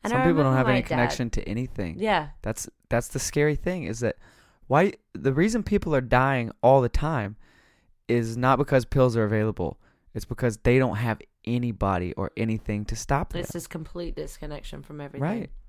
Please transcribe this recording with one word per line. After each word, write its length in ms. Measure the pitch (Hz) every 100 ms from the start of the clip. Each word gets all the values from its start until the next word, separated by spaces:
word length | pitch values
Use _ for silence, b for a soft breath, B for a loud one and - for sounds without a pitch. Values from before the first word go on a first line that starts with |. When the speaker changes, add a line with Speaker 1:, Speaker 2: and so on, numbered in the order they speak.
Speaker 1:
And 80 | 247
Speaker 2:
Some 100 | 247
Speaker 1:
I 20 | 262
Speaker 2:
people 180 | 165
don't 80 | 135
Speaker 1:
remember 40 | 131
Speaker 2:
have 100 | 127
Speaker 1:
my 60 |
Speaker 2:
any 80 | 127
Speaker 1:
dad 60 | 120
Speaker 2:
connection 420 | 151 123 151 120
to 160 | 110 -
anything. 520 | 107 127 - 90 80
Speaker 1:
Yeah. 300 | 214 185 147 -
Speaker 2:
That's, 260 | - 113 - _ _
that's 180 | 117 -
the 100 | 135
scary 360 | - 147 147 143
thing, 280 | - 185
is 160 | 101 117
that 160 | 117 - b b b b -
why, 260 | 135 190 - _
the 200 | - 135
reason 280 | 135 202 226
people 300 | 190 202 - 143
are 60 |
dying 500 | 127 123 131 131 113 -
all 180 | 120 135
the 80 | 120
time 460 | - 147 151 101 104 b b b b b _ -
is 280 | 120 113 113
not 220 | 127 135
because 260 | 143 135 120
pills 300 | 139 127 113
are 100 | 107
available. 540 | 110 110 104 85 - _ _ _
It's 120 | 113 -
because 320 | 120 123 110
they 220 | - 127
don't 160 | 131 101
have 260 | 120 107 - _ -
anybody 680 | 120 120 98 98 92 90
or 180 | - 95 -
anything 480 | 113 110 - 104 104
to 100 | 107
stop 360 | - 135 180
them. 80 | 175
Speaker 1:
It's 100 | 175
this 140 | 180 -
complete 480 | 170 156 175 170 143
disconnection 680 | 151 - 151 147 - 143
from 180 | 139 151
everything. 200 | 143 135 147
Speaker 2:
Right. 200 | 226 - -